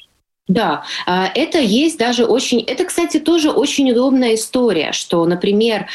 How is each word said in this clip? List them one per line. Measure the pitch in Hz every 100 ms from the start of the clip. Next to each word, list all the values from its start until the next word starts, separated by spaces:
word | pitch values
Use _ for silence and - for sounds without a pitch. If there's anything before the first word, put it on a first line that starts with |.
| - _ _ _ -
Да, | 185 196 143 - - -
а, | 185 185
это | - 311 339
есть | 233 220 320 311
даже | 233 240 240
очень, | 226 254 240
это, | - 269
кстати, | 370 - 339 311
тоже | 302 339 302
очень | - 277 - 269
удобная | 233 262 262 247 220
история, | - 254 247 165 143
что, | - - 175 170
например, | 180 190 202 226 214 -